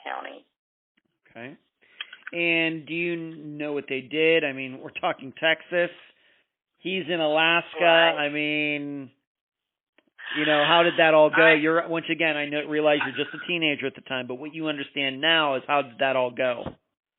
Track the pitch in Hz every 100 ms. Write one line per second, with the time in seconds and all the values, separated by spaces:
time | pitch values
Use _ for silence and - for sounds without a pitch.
0 | - - - - _ _ _ _ _ _
1 | _ _ _ 113 123 - _ _ _ -
2 | - - - 170 170 165 165 160 143 165
3 | 175 170 165 160 151 147 151 143 139 131
4 | 127 151 160 165 147 135 131 131 147 -
5 | 185 - 135 - 160 160 - 175 175 -
6 | - _ _ _ _ _ _ _ 175 190
7 | 147 170 156 151 160 170 170 160 170 165
8 | 165 151 147 147 151 151 151 147 143 143
9 | 131 _ _ _ _ _ _ _ _ _
10 | _ - - 151 151 151 147 170 170 165
11 | 160 156 151 156 160 156 156 165 170 165
12 | 160 160 160 147 147 147 147 151 151 151
13 | 135 127 143 156 151 175 156 135 135 -
14 | - 131 123 127 151 160 156 147 135 143
15 | 139 131 156 165 147 131 - 143 135 110
16 | 135 131 127 123 127 120 98 - _ _
17 | _